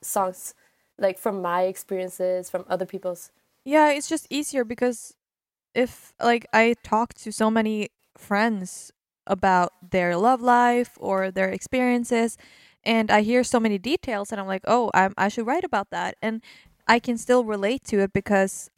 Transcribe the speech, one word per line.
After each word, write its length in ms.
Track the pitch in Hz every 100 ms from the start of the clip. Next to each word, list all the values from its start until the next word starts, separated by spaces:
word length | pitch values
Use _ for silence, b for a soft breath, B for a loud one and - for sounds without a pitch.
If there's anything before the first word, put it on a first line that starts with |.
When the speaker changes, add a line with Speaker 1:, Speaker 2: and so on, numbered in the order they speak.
Speaker 1:
songs, 520 | - 208 185 185 - - _ _ _ -
like, 200 | 196 185
from 200 | 226 196
my 220 | 180 180
experiences, 840 | 185 185 - 190 185 - 185 185 175
from 160 | 180 185
other 180 | 185 185
people's. 460 | 190 185 175 - _ _ _
Speaker 2:
Yeah, 280 | 269 302 302
it's 180 | 285 -
just 160 | 320 -
easier 320 | 277 294 269 226
because 480 | 233 247 226 - _ _ _ _ _ _ -
if, 380 | 247 - - -
like, 280 | 233 233 -
I 220 | 220 226 233
talk 300 | - 214 233 -
to 160 | 220
so 200 | - 220
many 380 | 226 220 214 202 _ _ _
friends 720 | - 202 233 208 185 - - _ _ _ -
about 480 | 190 190 180 175 _ 180
their 240 | 185 175 175
love 260 | 226 254
life 500 | 247 240 240 240 240 -
or 320 | 196 190 190
their 180 | 190 190
experiences, 880 | 190 - 254 247 247 240 233 226 - b b b b
and 280 | 220 226 214
I 100 | 208
hear 220 | 214 247
so 160 | 240 240
many 180 | 220 202
details, 540 | 233 339 - 208 202
and 80 | 208
I'm 80 | 190
like, 160 | 190 -
"Oh, 240 | 240 226
I'm, 200 | - 190 -
I 100 | 196
should 180 | 240 220
write 200 | 320 370
about 240 | 208 202
that." 240 | 175 180 -
And 200 | 214 226 b b b b -
I 120 | 233
can 180 | 247 233
still 260 | - 247
relate 400 | 220 202 202 269 -
to 140 | 202
it 140 | 196
because 560 | 196 202 196 190 - -